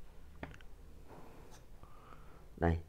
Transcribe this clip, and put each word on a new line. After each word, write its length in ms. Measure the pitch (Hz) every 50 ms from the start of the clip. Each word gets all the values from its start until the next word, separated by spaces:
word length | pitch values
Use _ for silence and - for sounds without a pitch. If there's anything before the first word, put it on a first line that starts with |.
| - - - - - - - - - - - - - - - - - - - - - - - - - - - - - - - - - - - - - - - - - - - - - - - - - - -
Đây, 220 | - 82 85 82 82 -